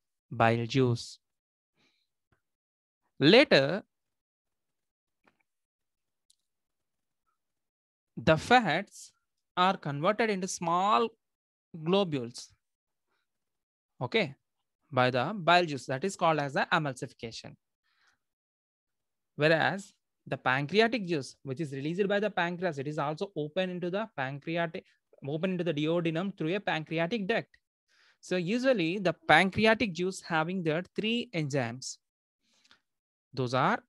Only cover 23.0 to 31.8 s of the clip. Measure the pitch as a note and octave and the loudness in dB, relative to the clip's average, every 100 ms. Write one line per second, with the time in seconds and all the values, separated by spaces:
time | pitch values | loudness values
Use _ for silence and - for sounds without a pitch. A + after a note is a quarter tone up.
23 | D3 D#3 G3 D#3 D3+ F#3+ F#3 F3+ F3 G3 | -4 -4 -8 -8 -6 -4 -4 -4 -6 -6
24 | G#3+ - C3 C#3 E3 E3+ E3+ - - _ | -6 -8 -8 -8 -6 -4 -4 -6 -16 _
25 | _ _ C#3 D#3 F#3+ F3+ E3+ D3 D3+ E3+ | _ _ -8 -2 0 0 0 0 2 2
26 | E3 D#3+ G3 - D#3+ G#3 F#3+ D#3+ D3+ D#3+ | 2 0 -4 -2 -2 -2 -2 -2 -2 -2
27 | E3+ A#3 F#3+ A3 - _ _ _ _ _ | -2 -2 -2 -2 -4 _ _ _ _ _
28 | _ _ - F3+ E3+ A#3+ C4+ A3+ D#3+ G3+ | _ _ -4 -2 0 0 2 2 0 0
29 | F3+ - - D#3+ F#3+ G#3+ A3 A3 A3 E3 | -2 0 6 6 6 2 2 2 0 -4
30 | F#3 F#3+ - D#3+ D#3+ F#3+ D#3+ D#3+ F3+ - | -6 -6 -4 -2 -2 -2 -2 -4 -6 -6
31 | G#3+ A#3+ - E3 D3 C#3 A#2 B2+ | -4 -4 -4 -6 -4 -2 -4 -6